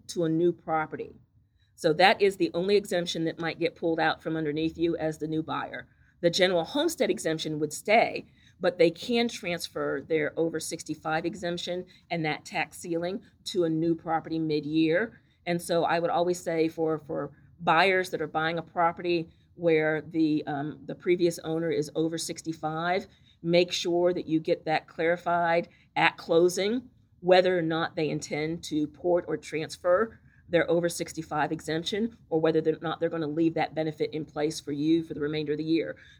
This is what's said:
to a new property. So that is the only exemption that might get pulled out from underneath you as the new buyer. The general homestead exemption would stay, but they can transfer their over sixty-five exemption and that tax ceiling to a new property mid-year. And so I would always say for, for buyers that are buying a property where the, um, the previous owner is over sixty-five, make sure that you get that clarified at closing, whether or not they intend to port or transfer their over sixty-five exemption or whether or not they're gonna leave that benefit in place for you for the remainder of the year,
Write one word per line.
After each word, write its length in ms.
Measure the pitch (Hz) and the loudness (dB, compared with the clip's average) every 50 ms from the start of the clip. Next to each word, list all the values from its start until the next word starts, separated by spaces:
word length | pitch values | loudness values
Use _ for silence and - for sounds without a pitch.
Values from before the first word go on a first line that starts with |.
| - - | -8 -8
to 160 | - 185 165 | -2 0 0
a 40 | 160 | 2
new 240 | 160 160 175 175 | 2 4 2 2
property. 640 | 165 - - 165 156 156 156 151 156 127 - - - - _ _ _ _ _ _ _ _ _ _ _ | 0 -2 -4 -2 -2 -2 -2 -4 -6 -10 -10 -12 -16 -20 _ _ _ _ _ _ _ _ _ _ _
So 180 | - - 160 156 | 0 0 2 4
that 280 | 175 180 202 226 190 | 6 6 6 6 6
is 140 | 202 196 196 | 2 2 2
the 160 | - 170 160 - | 2 -2 0 0
only 220 | 170 185 196 208 | 0 2 4 2
exemption 480 | 202 202 - 190 175 175 175 - 170 160 | 2 2 2 -2 -2 -2 -2 -4 -4 -4
that 160 | 160 - 156 | -4 -4 -4
might 180 | 170 160 - 151 | -6 -6 -2 -2
get 160 | 170 - - | -2 -2 -2
pulled 240 | - 180 165 165 160 | -2 -2 0 2 2
out 240 | 160 156 - - | 2 2 0 -2
from 140 | - 165 160 | -4 -4 -4
underneath 420 | 160 160 147 147 156 160 160 160 160 | -2 -2 -2 -2 -2 -2 -2 -2 -2
you 180 | 165 170 165 - | -2 -2 0 -2
as 200 | 156 160 156 156 | -4 -4 -4 -4
the 80 | 151 | -6
new 160 | 156 156 156 | -4 -4 -4
buyer. 460 | 156 147 135 139 - - - 127 123 _ _ _ _ _ _ _ | -4 -4 -6 -6 -6 -8 -10 -14 -14 _ _ _ _ _ _ _
The 100 | 170 170 | 0 0
general 340 | 165 - 180 190 180 165 165 | 2 2 2 4 2 2 0
homestead 460 | - - 285 320 330 - - 226 185 | 0 0 0 0 0 0 0 0 0
exemption 480 | 175 220 - 160 160 156 - 156 156 151 | 0 -2 -2 -4 -4 -4 -4 -6 -4 -4
would 140 | 156 147 | -4 -4
stay, 540 | - - - 208 214 233 - - - - - _ _ _ _ _ _ - | -6 -4 0 2 4 4 4 2 -2 -8 -12 _ _ _ _ _ _ -2
but 180 | 180 180 175 - | -2 0 4 4
they 120 | 170 175 | 4 4
can 380 | 170 - - 240 240 233 240 233 | 4 0 -4 -2 0 0 0 0
transfer 760 | - - - 175 175 170 - - - 156 143 147 151 139 143 | -2 -6 -6 -6 -6 -6 -6 -8 -6 -4 -4 -2 -4 -4 -4
their 320 | - 160 156 151 139 - 156 | -2 0 0 0 0 -2 -2
over 220 | 165 165 156 160 | -2 -2 -2 -6
sixty-five 640 | 160 - 170 160 - - 151 - - 160 156 165 170 | -8 -8 -10 -8 -8 -10 -10 -8 -4 -4 -2 -2 -2
exemption 640 | 170 165 180 180 175 175 170 - 180 175 180 180 - - _ _ - | -4 -6 -6 -6 -6 -6 -4 -6 -6 -6 -6 -8 -10 -16 _ _ -6
and 140 | 175 170 156 | -4 -2 -2
that 180 | 151 151 - - | -2 -2 -4 -8
tax 340 | - 196 165 156 - - - | -6 -4 -4 -4 -4 -6 -12
ceiling 440 | - 175 165 165 170 180 196 233 - - _ _ - | -8 -6 -4 -4 -4 -4 -6 -8 -10 -14 _ _ -12
to 180 | - - 180 170 | -4 0 0 2
a 60 | 160 | 2
new 260 | 160 160 165 165 170 | 2 2 2 0 0
property 420 | 160 - 165 160 156 160 165 160 160 | 0 -2 -2 -2 -2 -2 -4 -4 -4
mid-year. 800 | 160 156 151 151 - 147 156 160 160 156 165 190 226 233 - - _ _ _ _ - | -2 0 -2 -2 -2 0 2 2 4 4 2 2 0 -2 -8 -14 _ _ _ _ -4
And 140 | 175 175 170 | -4 -2 -2
so 240 | - - 170 170 147 | -2 0 0 2 2
I 140 | - 160 170 | 2 2 0
would 120 | 170 - | 0 0
always 280 | - 170 175 180 175 175 | 2 2 2 2 0 -2
say 300 | - 175 165 160 160 160 | -2 -2 0 2 2 2
for, 300 | 160 165 160 156 160 147 | 0 -2 -2 0 -2 -2
for 340 | - - 160 156 147 - - - - - _ - 170 | -6 -8 -6 -6 -6 -8 -10 -16 -20 -20 _ -4 0
buyers 460 | 175 160 165 185 196 185 185 185 - | 2 4 4 4 4 4 2 0 -2
that 100 | - 147 | -4 -6
are 60 | 156 | -6
buying 320 | 147 - 156 156 160 170 165 | -4 -2 -2 -2 -2 -2 -4
a 40 | |
property 680 | 160 - - 180 170 170 170 - 175 175 175 170 165 - - _ _ _ _ | -6 -4 0 2 2 2 2 0 -2 0 0 0 -2 -4 -12 _ _ _ _
where 480 | 175 170 170 160 156 156 156 156 156 156 160 | -2 2 4 4 4 4 2 0 -2 -4 -4
the, 320 | 165 160 160 151 151 151 - - | 0 2 2 2 2 0 -2 -4
um, 320 | 147 139 147 151 - - - | -6 -6 -6 -8 -8 -10 -12
the 100 | - - | -14 -12
previous 420 | - - 185 180 180 170 170 170 - - | -4 0 0 2 2 2 0 0 -2 -4
owner 260 | 160 160 165 170 165 | -4 -2 -2 -2 0
is 220 | 131 131 151 151 - | 0 -2 -2 -2 -2
over 240 | 147 160 160 165 160 | -2 -2 -2 -2 -4
sixty-five, 880 | - - 120 - - 160 160 - 156 156 156 160 170 175 185 202 - - _ _ _ _ _ _ | -6 -8 -10 -10 -8 -10 -8 -6 -6 -6 -4 -2 -2 -2 -2 -2 -4 -8 _ _ _ _ _ _
make 300 | - 170 170 175 180 180 | 0 4 6 6 6 4
sure 420 | - - - 180 170 175 175 180 | 0 -4 -2 0 2 2 4 2
that 140 | 175 170 - | 2 0 -2
you 140 | 151 160 156 | 0 0 0
get 240 | 160 - - - - | 2 0 -2 -2 0
that 240 | 160 156 - - - | 0 0 0 -2 -4
clarified 800 | - - 160 170 175 175 - 175 175 170 175 165 165 175 165 - _ _ _ _ - | -6 -2 0 0 0 0 0 0 0 2 2 2 2 0 0 -2 _ _ _ _ 0
at 220 | 151 160 - - | 2 2 2 0
closing, 640 | - - - 170 165 175 175 175 175 190 208 240 254 - - _ _ _ _ _ _ | -2 0 2 4 6 6 4 4 2 -2 0 -2 -4 -6 -10 _ _ _ _ _ _
whether 360 | 175 175 185 185 180 180 185 | 4 6 6 6 6 4 2
or 60 | 175 | 0
not 320 | 160 160 160 160 165 - - | 0 0 -2 -2 -2 -4 -2
they 160 | 170 156 147 | -2 -2 -2
intend 540 | 151 151 - - 180 147 156 160 165 170 - | -2 -4 -6 -6 -4 -4 -4 -4 -4 -6 -6
to 240 | - 156 151 151 143 | -4 -4 -2 -2 -4
port 360 | - - - 175 170 175 170 - | -6 -4 0 2 2 2 0 -2
or 80 | 160 | -6
transfer 800 | 147 - - 156 151 156 131 - - - 175 180 196 226 226 - - _ _ _ _ _ - | -6 -6 -6 -6 -6 -6 -6 -8 -2 2 4 4 4 2 0 -6 -14 _ _ _ _ _ 0
their 180 | 170 165 - - | 2 2 4 2
over 180 | 165 175 170 170 | 2 2 0 0
sixty-five 640 | - - 170 - - 156 156 - 151 151 143 - | -2 -6 -8 -10 -10 -12 -10 -6 -4 -2 -2 -2
exemption 640 | 160 156 - 156 156 160 170 - 220 202 226 233 - - _ - | -4 -6 -4 -4 -4 -4 -2 -4 -2 -2 -2 -4 -6 -10 _ -2
or 100 | 170 160 | 0 2
whether 200 | 160 165 156 156 | 4 4 4 4
or 180 | 156 160 156 - | 2 0 0 -2
not 200 | 165 160 - - | -2 -6 -4 -2
they're 80 | 165 170 | -2 -2
gonna 180 | 170 165 156 | -2 -2 -4
leave 280 | 147 151 165 165 165 160 | -2 0 2 2 2 2
that 200 | 160 - - 156 | 0 -2 -2 -2
benefit 360 | 160 160 160 156 - 151 - | -2 -4 -2 -2 -4 -4 -4
in 120 | 151 156 147 | -4 -6 -8
place 360 | - - 151 151 156 151 - | -8 -4 -2 -2 -2 -2 -4
for 100 | - 147 | -8 -6
you 320 | 147 143 151 160 165 170 | -4 0 2 2 2 2
for 120 | 160 160 147 | 0 -2 -6
the 60 | 151 | -4
remainder 320 | 147 151 151 156 151 143 | -4 -2 -2 -2 -2 -2
of 60 | 151 151 | -2 -2
the 60 | 160 | 0
year, 320 | 160 165 156 - - - - - - - | 0 0 0 0 -2 -8 -12 -16 -20 -10